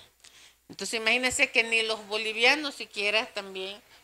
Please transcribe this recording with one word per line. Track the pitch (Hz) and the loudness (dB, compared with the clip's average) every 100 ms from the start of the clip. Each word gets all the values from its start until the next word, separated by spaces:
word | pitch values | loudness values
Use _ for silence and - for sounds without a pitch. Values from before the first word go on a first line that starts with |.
| - _ - - - _ - | -20 _ -20 -20 -20 _ -20
Entonces | - 196 233 | -12 -6 -2
imagínense | 220 247 254 247 262 | 2 2 2 2 2
que | 247 | 2
ni | 226 226 | 2 2
los | 220 214 202 | 0 -2 -2
bolivianos | 214 220 214 240 294 294 - | -4 -2 2 4 4 0 -8
siquiera | 220 208 202 214 247 | -12 -4 0 0 -2
también | 208 196 190 190 208 - - | -8 -8 -8 -8 -10 -18 -20